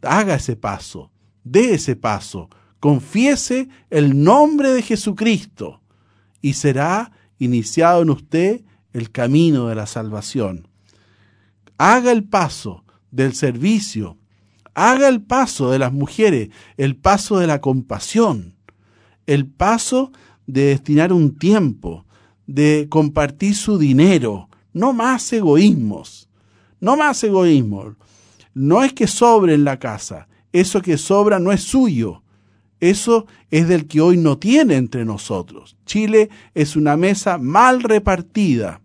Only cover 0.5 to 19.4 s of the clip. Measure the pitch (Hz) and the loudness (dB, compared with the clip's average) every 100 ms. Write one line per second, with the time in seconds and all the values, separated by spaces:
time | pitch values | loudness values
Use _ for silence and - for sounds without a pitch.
0.5 | 113 104 98 - 85 71 _ _ _ 123 | -6 -6 -8 -12 -20 -20 _ _ _ -2
1.5 | 131 247 190 147 120 117 104 - 98 80 | 0 2 0 -2 -4 -4 -6 -8 -16 -16
2.5 | _ _ _ 147 143 - 202 262 285 - | _ _ _ 0 0 -2 -2 0 0 -2
3.5 | 247 262 _ _ 156 147 135 151 247 302 | -6 -6 _ _ 0 2 4 4 6 4
4.5 | 302 277 254 220 220 - 196 220 208 - | 2 0 0 -2 -4 -4 -2 0 -2 -4
5.5 | _ 92 - _ _ _ _ _ _ 139 | _ -16 -16 _ _ _ _ _ _ -6
6.5 | 139 147 135 147 190 233 _ _ _ 123 | -2 -2 -2 -2 -4 -6 _ _ _ -2
7.5 | 123 107 - 165 175 165 160 - 160 185 | -2 -2 0 2 4 2 -2 -2 -2 -2
8.5 | 226 _ _ _ 120 110 - 120 143 165 | -2 _ _ _ -12 -12 -6 0 2 2
9.5 | 143 117 110 104 - 110 107 104 131 104 | 2 -2 -6 -8 -10 -10 -10 -10 -6 -6
10.5 | 90 - _ _ _ _ _ _ _ _ | -8 -16 _ _ _ _ _ _ _ _
11.5 | _ _ _ 165 247 247 233 208 208 160 | _ _ _ 2 4 4 0 0 -2 -2
12.5 | - 110 85 _ _ _ 127 135 127 143 | -6 -14 -14 _ _ _ -4 -2 -2 -4
13.5 | 120 165 220 202 113 95 82 _ _ _ | -2 0 0 -2 -10 -10 -12 _ _ _
14.5 | _ _ - 202 262 277 247 208 254 262 | _ _ -2 0 4 2 2 -2 -2 -2
15.5 | - 127 131 131 135 139 - 220 147 107 | -2 -2 0 -2 -4 -6 0 2 2 -4
16.5 | - - - 139 127 180 202 202 196 170 | -12 -20 -4 -4 -2 0 0 0 -2 0
17.5 | 147 143 131 127 104 - 214 226 123 87 | 0 -2 -4 -4 -12 -6 0 0 -2 -8
18.5 | _ _ _ _ _ _ _ - 139 | _ _ _ _ _ _ _ -4 -2